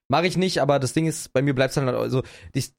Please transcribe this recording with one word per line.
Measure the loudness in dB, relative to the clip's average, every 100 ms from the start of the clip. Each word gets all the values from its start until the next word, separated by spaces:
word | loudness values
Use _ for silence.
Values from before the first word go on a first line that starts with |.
| -2
Mach | 0
ich | 0 0
nicht, | 0 0
aber | 2 2
das | 2
Ding | 0 -2
ist, | -4 -4
bei | 0
mir | 0 2
bleibt's | 0 0
dann | -2
halt, | -2
also, | 0 -2 -4 -12 -8
ich, | -6 -6